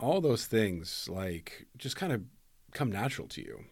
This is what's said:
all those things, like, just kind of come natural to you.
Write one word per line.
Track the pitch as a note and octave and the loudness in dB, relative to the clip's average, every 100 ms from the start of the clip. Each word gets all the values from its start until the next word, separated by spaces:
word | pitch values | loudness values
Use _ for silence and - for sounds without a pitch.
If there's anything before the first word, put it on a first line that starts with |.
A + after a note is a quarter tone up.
all | A#2+ F#3+ | 2 4
those | D#3 A#2+ - | 6 4 4
things, | A2+ G#2 F2 E2+ - - | 4 4 2 -4 -6 -6
like, | F#2 F#2+ E2+ - - - - | -4 -2 -4 -8 -16 -18 -10
just | C3+ - | -6 -2
kind | F#3 | 0
of | A#2+ - - _ _ - | 0 -2 -14 _ _ -10
come | - C3 | -2 0
natural | G2 C3 - - | 2 0 -2 -8
to | - | -10
you. | - - - | -10 -12 -10